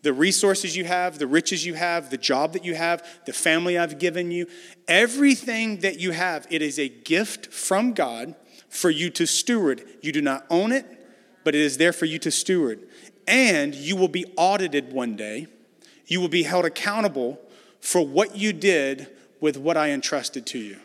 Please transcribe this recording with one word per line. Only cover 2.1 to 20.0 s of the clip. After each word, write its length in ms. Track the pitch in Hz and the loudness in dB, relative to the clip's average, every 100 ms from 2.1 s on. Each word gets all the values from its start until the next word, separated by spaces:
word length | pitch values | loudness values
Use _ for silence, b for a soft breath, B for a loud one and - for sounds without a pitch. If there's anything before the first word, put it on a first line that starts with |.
the 60 | 131 | -6
job 360 | - 135 156 | 0 0 0
that 100 | 175 | -2
you 120 | 170 | -6
have, 280 | 160 170 170 B B | -2 0 -2 B B
the 80 | - | -10
family 440 | - 170 160 175 175 | -2 2 2 2 0
I've 180 | 170 147 | -2 -2
given 320 | 175 170 175 | -2 -2 -4
you, 160 | 175 175 B B B - | -4 -6 B B B 2
everything 920 | 170 233 262 277 254 247 226 226 202 | 4 4 4 4 4 0 -2 -2 0
that 200 | 196 160 | -2 -2
you 120 | 180 | -4
have, 340 | 165 180 156 - | -2 -2 -4 -4
it 100 | 160 | -2
is 160 | 151 143 | -2 -2
a 120 | 135 | -6
gift 580 | - - 165 214 - - | -6 0 0 0 -8 -14
from 460 | - - 196 247 | -8 0 2 2
God 420 | 208 135 117 139 - B B B | 0 -2 -4 -12 -14 B B B
for 220 | - 180 | 0 0
you 180 | 151 175 | 2 -2
to 140 | - | -2
steward. 580 | 170 - - 233 165 123 - B | 0 0 0 2 2 0 -8 B
You 100 | 147 | -4
do 100 | 156 | -2
not 240 | 143 135 - | -2 -2 0
own 220 | 170 214 | 0 2
it, 140 | 262 - - b b b b | 0 -4 -20 b b b b
but 120 | 160 | 0
it 60 | 147 | 2
is 160 | 147 135 | 2 4
there 160 | 170 | 2
for 120 | 170 | 2
you 140 | 160 156 | -4 -2
to 120 | 165 | -2
steward. 560 | - - 180 135 107 - B B _ - | -2 2 2 2 -4 -14 B B _ 2
And 460 | 247 247 160 143 | 4 4 4 0
you 220 | 143 180 | -4 -4
will 120 | 190 185 | 0 2
be 180 | 180 170 - | 0 -6 2
audited 560 | 180 202 180 143 127 | 2 2 0 -2 -2
one 220 | 131 120 | -6 -4
day. 320 | 107 107 110 160 _ _ _ b b | -6 -8 -10 -12 _ _ _ b b
You 160 | - 185 | -6 -2
will 80 | 180 | 0
be 140 | 175 | 0
held 220 | 151 180 | 2 0
accountable 760 | 170 - 208 214 208 139 123 139 - b b b | 0 -2 -4 0 -2 -2 -4 -6 -18 b b b
for 260 | - 180 | 0 2
what 300 | 147 143 208 | 2 2 0
you 180 | 196 214 | 0 -2
did 540 | 165 190 165 135 135 - B B _ | 2 2 2 0 -4 -12 B B _
with 180 | 156 135 | -2 0
what 180 | 147 | 0
I 140 | 160 151 | 0 0
entrusted 560 | 143 | -2